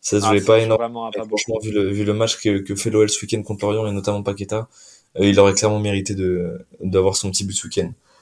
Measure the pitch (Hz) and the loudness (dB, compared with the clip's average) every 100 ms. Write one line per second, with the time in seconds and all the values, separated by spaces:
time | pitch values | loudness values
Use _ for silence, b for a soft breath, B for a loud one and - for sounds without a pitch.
0 | - 104 104 104 98 113 113 110 117 117 | -2 0 4 4 6 4 4 2 0 -6
1 | 113 104 107 - - 110 107 104 98 101 | -10 -10 -6 -4 -4 -4 -2 -2 0 0
2 | 104 107 113 - 107 98 98 101 110 107 | 0 0 -2 -2 -2 -2 -2 -6 0 2
3 | 104 - 104 110 101 101 104 107 107 101 | 2 2 -4 -6 -6 -4 -2 -2 -2 -4
4 | 92 101 101 98 95 107 113 b b b | -4 -4 -4 -6 -6 -6 -8 b b b
5 | b - 101 98 98 95 107 107 104 98 | b 0 4 8 6 6 0 0 0 -2
6 | 98 98 92 90 87 - - - 95 95 | -4 -2 -2 -2 -4 -8 -16 -10 -2 2
7 | 95 95 98 92 98 98 - - 85 - | 2 0 -2 -4 -4 -6 -6 -4 -4 -8
8 | b b | b b